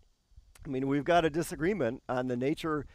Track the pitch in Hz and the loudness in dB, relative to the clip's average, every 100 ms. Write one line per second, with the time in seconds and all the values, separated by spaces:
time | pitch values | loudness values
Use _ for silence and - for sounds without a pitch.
0 | - _ _ - - - - 131 135 143 | -20 _ _ -20 -20 -16 -6 -2 0 0
1 | 139 170 165 151 160 151 160 208 120 127 | 4 4 4 0 -4 -2 -2 0 0 -2
2 | - 127 127 123 131 165 165 151 127 | -4 -2 0 0 0 -2 -2 -4 -4